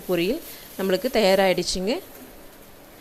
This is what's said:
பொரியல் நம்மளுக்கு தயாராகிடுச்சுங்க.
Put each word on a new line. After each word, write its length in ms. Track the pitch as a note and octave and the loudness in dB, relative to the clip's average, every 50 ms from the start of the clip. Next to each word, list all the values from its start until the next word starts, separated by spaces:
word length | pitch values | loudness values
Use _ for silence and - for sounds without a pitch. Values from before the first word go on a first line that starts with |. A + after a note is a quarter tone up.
| - - | -2 -2
பொரியல் 320 | F3+ E3+ E3+ G3 C#4 E4+ - - - - - - - | 0 0 0 0 -2 -4 -8 -12 -18 -18 -20 -14 -8
நம்மளுக்கு 320 | - F#3+ F#3+ F#3 F#3 - B3+ | -4 -2 0 0 0 0 0
தயாராகிடுச்சுங்க. 840 | - - F#3 F#3 F#3+ G3 F#3+ F#3+ F3 F3+ F3+ - - F#3 F#3 G#3 C#4+ F#4+ - - - - - - - - - - - - - - - - - - - - | 2 2 4 4 6 4 4 4 2 0 -2 -4 -4 -4 -2 -4 -4 -4 -6 -12 -18 -20 -20 -20 -20 -20 -20 -20 -20 -20 -20 -20 -20 -20 -20 -20 -20 -20